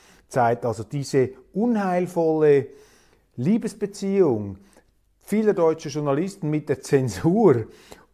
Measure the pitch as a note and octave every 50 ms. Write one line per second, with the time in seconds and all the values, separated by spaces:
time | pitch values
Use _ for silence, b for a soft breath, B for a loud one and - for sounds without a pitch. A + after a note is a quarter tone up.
0 | b b b b b b - C3+ B2+ B2 A#2+ A#2+ - A#2+ A2 A2+ G#2+ - - C#3+
1 | C3+ - - C3+ B2+ B2+ B B B _ - F#3 A3 B3 A#3 G#3 G3+ F#3 F3+ F3+
2 | F3+ - F3+ F3 E3 D#3+ D#3 D#3 D3+ D3+ C#3+ C#3 C3 - B B B B B B
3 | B B B B B B _ - B2 E3 A3 A#3 A#3 G#3+ - - G#3+ G3+ G3+ -
4 | G3 G3 G3 G3 F#3 D3+ A#2+ G#2 G#2 G2+ G2 - b b b b b b _ _
5 | _ _ _ _ _ - G3+ G#3+ A3 G#3 G3 F3+ E3+ D#3+ D#3+ D#3+ - D3+ C3 D3+
6 | D3 C#3+ C#3 C#3+ F3+ G3 G3 - - D3+ D#3 D3+ D3+ - C#3 - - - D3 C#3
7 | C3 A#2+ F#2+ F2+ - E3 F3+ A3+ A3+ F3+ B2+ A#2 G#2+ - B B B B B B
8 | B B